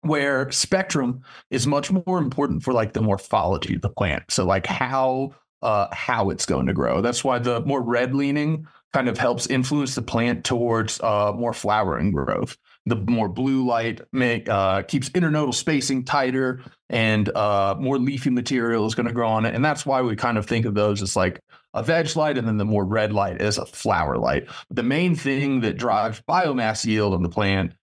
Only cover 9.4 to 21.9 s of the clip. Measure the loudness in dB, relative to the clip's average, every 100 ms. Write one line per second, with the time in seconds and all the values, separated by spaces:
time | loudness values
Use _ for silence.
9.4 | 0 0 0 0 -2 -4 -4 -2 0 -2
10.4 | -2 0 0 0 0 -2 0 2 0 0
11.4 | -4 -4 0 2 2 0 0 0 0 -2
12.4 | -4 -10 _ _ -4 -2 0 0 0 -2
13.4 | 0 0 0 0 -2 -6 -8 -2 0 0
14.4 | 0 2 2 2 0 -2 0 0 2 2
15.4 | 0 -2 0 0 0 -2 0 0 2 0
16.4 | 0 -2 -10 _ _ 0 2 2 2 2
17.4 | 2 2 2 0 0 0 0 0 0 0
18.4 | 0 0 2 2 0 0 -2 0 2 2
19.4 | 0 2 0 0 -2 0 0 0 0 0
20.4 | 0 0 0 2 2 0 -2 0 0 -2
21.4 | _ -20 _ -6 0